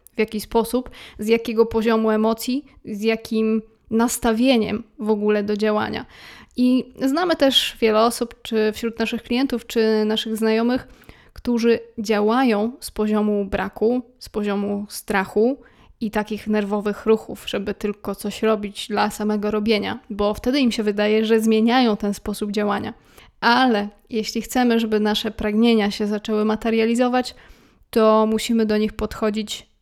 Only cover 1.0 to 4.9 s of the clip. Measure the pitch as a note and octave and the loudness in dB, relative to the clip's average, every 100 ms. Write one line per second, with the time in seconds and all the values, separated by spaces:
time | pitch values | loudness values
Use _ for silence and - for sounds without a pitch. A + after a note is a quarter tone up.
1 | - - G#3+ A3+ A3+ A3 A3+ A3+ A3 A3+ | -18 -8 0 0 0 0 2 2 2 2
2 | A3 G#3+ A3 A3+ - C4 - - - G#3 | 2 2 0 0 -2 -6 -6 -16 -12 -4
3 | A3 A3 A3 A3 A3 A3 G#3+ _ - A3+ | -2 -2 -2 -2 0 0 -4 _ -4 0
4 | A#3+ - A#3 A3 C4 A#3+ G3+ G#3 - | 0 0 0 2 2 2 0 -4 -8